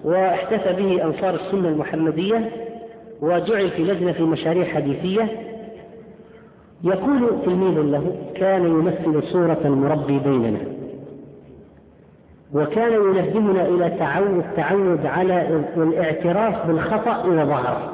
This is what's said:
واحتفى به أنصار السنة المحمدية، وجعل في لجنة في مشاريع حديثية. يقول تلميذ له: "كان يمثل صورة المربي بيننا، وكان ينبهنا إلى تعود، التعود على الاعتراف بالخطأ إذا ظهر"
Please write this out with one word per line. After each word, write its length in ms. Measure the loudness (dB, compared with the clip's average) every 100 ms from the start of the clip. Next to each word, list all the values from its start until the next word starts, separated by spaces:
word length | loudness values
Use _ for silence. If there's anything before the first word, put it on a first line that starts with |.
واحتفى 680 | 0 2 2 0 -2 -2 0
به 320 | 0 0 2
أنصار 300 | 0 0 -2
السنة 340 | -2 -2 0 0
المحمدية، 800 | 0 -2 0 0 0 0 0 -2 -8 -10 -12 -16 -18 -20 -4
وجعل 500 | 0 0 2 0 0
في 140 | 0
لجنة 280 | 0 0 0
في 100 | 2
مشاريع 420 | 2 2 0 0
حديثية. 640 | 0 0 -2 -2 0 0 0 -4 -10 -14 -14 -18 -18 -20 -20 -20 -20 -20 -20 -20 -20 -4
يقول 580 | -2 0 2 2 2 2
تلميذ 360 | 0 2 2 2
له: 360 | 2 0 -2 -6 -10
"كان 300 | -2 2 2 4
يمثل 560 | 4 2 0 0 0
صورة 360 | 0 2 2 2
المربي 540 | 2 2 2 0 0 0
بيننا، 400 | 2 2 2 -2 -6 -10 -12 -14 -16 -18 -20 -20 -20 -20 -20 -20 -20 -20 -20 -20 -20 -20 -4
وكان 380 | -2 0 0 2
ينبهنا 760 | 4 4 2 0 0 2 2 2
إلى 240 | 2 0 0
تعود، 400 | -2 0 0 0
التعود 680 | -2 -4 0 2 2 0 0
على 560 | 0 2 2 0 -2 -2 0
الاعتراف 920 | 0 2 0 0 0 2 0 -2 -2
بالخطأ 580 | -2 0 -2 0 0 2
إذا 120 | 2
ظهر" 460 | 2 0 -2 -4 -6